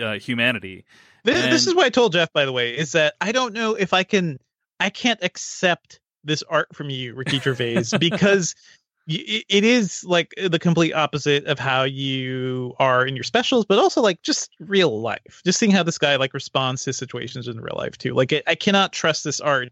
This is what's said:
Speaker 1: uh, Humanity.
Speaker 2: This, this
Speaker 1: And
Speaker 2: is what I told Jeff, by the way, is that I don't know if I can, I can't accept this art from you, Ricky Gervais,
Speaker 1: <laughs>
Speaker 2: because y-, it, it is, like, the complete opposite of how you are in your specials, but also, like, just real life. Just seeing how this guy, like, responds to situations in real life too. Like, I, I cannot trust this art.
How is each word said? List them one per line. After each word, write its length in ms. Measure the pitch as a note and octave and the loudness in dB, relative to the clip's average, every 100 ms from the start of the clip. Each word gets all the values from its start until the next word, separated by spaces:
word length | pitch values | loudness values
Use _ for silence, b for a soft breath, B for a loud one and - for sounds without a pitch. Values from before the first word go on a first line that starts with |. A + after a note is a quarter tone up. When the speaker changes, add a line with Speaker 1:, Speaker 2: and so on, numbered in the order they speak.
Speaker 1:
uh, 180 | A2+ G2+ | -6 -6
Humanity. 680 | - A#2+ A#2+ A2+ F#2+ F#2 - b b b | -6 0 0 0 -6 -18 -20 b b b
Speaker 2:
This, 120 | G#3 E4 | 0 2
this 80 | |
Speaker 1:
And 100 | D#4+ | 2
Speaker 2:
is 200 | D#4+ - F4 | 2 2 2
what 100 | B3+ | 2
I 40 | |
told 220 | B3 A#3 | 4 2
Jeff, 180 | E3 E3 | 2 0
by 120 | D3+ C#3 | 0 0
the 60 | |
way, 240 | B2+ A#2+ B2 | 0 -2 -4
is 160 | D#3 | -2
that 220 | E3 D3+ - | 2 0 0
I 100 | F#3 | -2
don't 240 | B3+ B3+ | -2 -2
know 200 | G#3 A3+ G#3+ | -2 -4 -2
if 160 | F#3 | 0
I 80 | F#3 | 0
can, 380 | F#3 G3+ E3+ C3 _ _ _ - | 2 0 0 -4 _ _ _ -6
I 100 | F#3+ | -4
can't 320 | - B3 A3+ | -2 -2 -2
accept 800 | F3+ - - - F#3 E3+ _ - _ _ | -4 -6 -14 -2 0 0 _ -20 _ _
this 180 | D3 D3+ | -6 -6
art 320 | - D#3 E3 | -2 -2 -2
from 160 | - D3 | -6 -10
you, 240 | C3 B2 | -8 -10
Ricky 240 | A#2+ C3 C#3+ | -10 -4 -2
Gervais, 460 | C#3 B2 A#2+ A#2 A#2 | -2 -2 -2 -2 -2
Speaker 1:
<laughs> 80 | - | 0
Speaker 2:
because 560 | E3+ - G3+ G3 E3 - b b _ _ - | 0 2 4 4 0 -8 b b _ _ -8
y-, 120 | D#3 | -8
it, 200 | - A3 - | -4 -6 0
it 160 | G3+ | 4
is, 380 | A3 B3 G3 - | 6 4 2 -4
like, 300 | F3+ F3 D#3+ - | -2 0 0 -4
the 220 | F#3 E3 | -2 0
complete 360 | F3 D#3+ D#3+ | 2 4 2
opposite 500 | D#3 D3 D3 D3 C#3+ | 2 -2 -2 0 0
of 160 | D3 C3+ | 0 -4
how 240 | C3 C3 | 0 0
you 880 | C3+ C3+ C#3 C3 B2+ C3 B2+ B2+ B2 - | 0 -2 -4 -4 -4 -4 -4 -4 -6 0
are 260 | C3+ B2+ B2+ | 2 4 2
in 80 | |
your 80 | C3 | -2
specials, 420 | A2+ A3+ B3 B3+ G#3 | -2 -2 2 2 2
but 120 | G3+ | 4
also, 240 | F#4 D#4+ | 4 4
like, 180 | A3 F3 | 2 2
just 280 | - - - - | -2 -4 -6 -12
real 420 | E3 G3 E3 G#2+ | -2 2 2 2
life. 420 | A2+ - - - | -4 -6 -10 -8
Just 160 | F3 F#3 | -2 2
seeing 100 | A3 | 4
how 140 | F#3+ | 4
this 120 | E3 - | 2 0
guy, 180 | D3 C#3 | 0 2
like, 180 | C3+ | 0
responds 480 | C#3 - C#3 C3 C3 | -4 -4 -2 0 -2
to 80 | - | -6
situations 540 | B2+ B2+ A#2+ B2 B2+ A#2+ | -8 -8 -10 -10 -10 -10
in 140 | A2+ | -10
real 160 | - - | -10 -8
life 200 | - - | -8 -6
too. 180 | F3 | -4
Like, 180 | B2+ C3 | 0 2
I, 100 | D3+ - | 0 0
I 60 | E3 | -2
cannot 360 | - G3 F#3+ | 2 2 2
trust 300 | - E3 D#3 | 0 0 0
this 160 | D#3 - | -2 -4
art. 280 | D3+ C#3 B2 | 0 0 -2